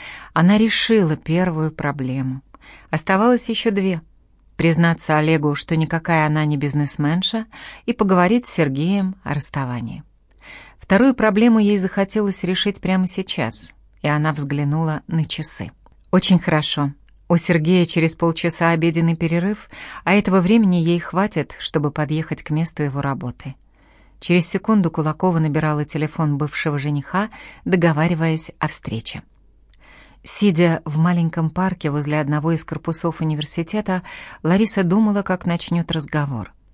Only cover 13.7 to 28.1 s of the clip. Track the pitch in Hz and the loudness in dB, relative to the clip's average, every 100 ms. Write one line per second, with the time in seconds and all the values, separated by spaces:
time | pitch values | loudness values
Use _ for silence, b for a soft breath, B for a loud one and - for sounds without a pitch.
13.7 | - _ _ 147 151 156 151 143 147 143 | -18 _ _ -2 0 0 -2 -4 -2 0
14.7 | 156 160 151 - 165 151 - - - - | 0 0 -4 -2 -2 -2 -4 -4 -4 -6
15.7 | - _ _ _ 185 - 175 - 156 - | -14 _ _ _ 2 4 4 4 0 0
16.7 | 147 139 - - - - 170 175 170 156 | -2 -2 -4 -18 -12 0 0 2 2 4
17.7 | 180 170 170 160 - 165 160 170 - 165 | 2 2 2 0 2 -2 0 -2 0 2
18.7 | 165 170 165 165 165 165 170 190 214 - | 2 2 2 2 0 0 0 -2 -6 -12
19.7 | B B B 170 202 208 185 175 226 196 | B B B 2 2 4 4 6 6 6
20.7 | 180 165 170 - 175 208 160 - - - | 4 2 0 -2 -2 -2 -2 -6 -8 -4
21.7 | 156 147 156 147 156 - - - 156 165 | -2 -2 -2 -2 -2 -4 -8 -2 -2 -2
22.7 | - 143 139 139 131 123 - 131 - b | -4 -4 -4 -4 -4 -8 -10 -14 -16 b
23.7 | b b b b b - 180 170 196 - | b b b b b 0 2 2 -2 2
24.7 | 214 165 165 156 156 185 165 156 147 156 | 2 2 0 -2 0 0 2 2 0 0
25.7 | 151 147 147 151 - 151 143 151 - 160 | -2 -4 -4 -4 -2 -2 0 -4 -4 -4
26.7 | 143 147 147 - 185 220 B B B 175 | -4 -2 -4 -4 -4 -4 B B B -2
27.7 | 180 170 151 170 | 2 2 2 2